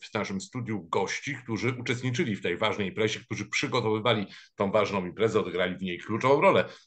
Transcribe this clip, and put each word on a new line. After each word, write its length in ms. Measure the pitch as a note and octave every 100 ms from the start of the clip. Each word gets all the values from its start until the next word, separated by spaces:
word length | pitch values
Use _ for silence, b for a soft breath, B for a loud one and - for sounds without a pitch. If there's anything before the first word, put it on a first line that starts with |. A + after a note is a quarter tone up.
w 120 | -
naszym 280 | G#2+ G2 G2
studiu 420 | - B2+ A2+ G#2
gości, 520 | E2+ G#2 F#2+ - C#3+ C#3
którzy 380 | - G#2+ A#2 B2
uczestniczyli 560 | A#2+ A#2+ B2+ B2 C#3 F#2+
w 60 |
tej 160 | F#2 F2
ważnej 300 | G#2+ F#2+ F#2+
imprezie, 320 | F2+ A2 -
którzy 260 | - G2 G#2
przygotowywali 840 | - B2+ B2 A2+ G#2+ A#2+ G#2+ F#2+ B B -
tą 160 | G2
ważną 340 | G#2+ F#2+ G2 F2+
imprezę, 340 | D#2+ A2 G2+
odegrali 360 | F2+ F2 F#2 F2+
w 40 |
niej 180 | F#2 F2
kluczową 420 | - A2 B2+ C#3+
rolę. 240 | F#3+ A2 - B